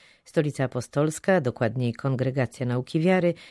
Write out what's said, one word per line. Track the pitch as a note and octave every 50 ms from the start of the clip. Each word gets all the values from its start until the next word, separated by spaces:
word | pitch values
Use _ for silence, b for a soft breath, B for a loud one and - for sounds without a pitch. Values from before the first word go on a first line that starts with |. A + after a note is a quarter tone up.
| b b b b b -
Stolica | - E3 D3 D3 C3+ - C3+
Apostolska, | B2+ - B2+ - - - C#3+ D3+ D#3+ D#3 - - - F#3+ F3+
dokładniej | C3 B2 - - B2 A2 A#2+ C3 B2 A#2 A2+
Kongregacja | - - C#3 C3 B2 B2+ C3 B2+ C#3 B2 - - - B2+
Nauki | B2 A#2+ B2+ B2 - - D#3+
Wiary, | D#3+ F#3 F#3 F#3 F3 F3 E3 B B B